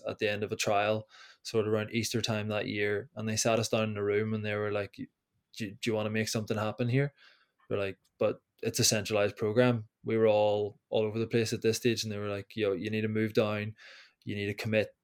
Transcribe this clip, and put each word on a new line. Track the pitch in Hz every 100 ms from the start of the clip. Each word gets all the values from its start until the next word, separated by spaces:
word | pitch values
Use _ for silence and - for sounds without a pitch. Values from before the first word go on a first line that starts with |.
| 107
at | -
the | 107
end | 104
of | 104
a | 110
trial, | - 101 104 107 - - - -
sort | - 113 104
of |
around | 107 107
Easter | 117 107 113
time | 107 107 107
that | 104 98
year. | 104 104 104 120 -
And | 110
they | 110
sat | 120 113
us | 113
down | 117 110
in | 104
a |
room | 101 101 110
and | 110
they | 104 104
were | 107
like, | 104 98 - - _ _ _ _ -
"Do, | 107
do | 104 120
you |
wanna | 107 107
make | 110 110
something | 117 104 107
happen | 107 107 123
here?" | 131 143 - - _ _ _ -
We're | 104
like, | 98 95 _ -
"But | - - _ _
it's | 113 -
a |
centralized | 117 110 107 107 104 -
program." | 107 107 123 120 110 _
We | 113 113
were | 110
all, | 104 104 104 104 - -
all | 113
over | 107 110
the | 113
place | 117 110
at | 107
this | 113 110
stage, | 120 110
and | 110
they | 101
were | 104
like, | 101 - 107
"Yo, | 104
you | 95 104
need | 110
to | 107
move | 110 110
down. | 113 107 107 107 - - - - _ -
You | 101
need | 101
to |
commit. | 104 110 107 104 -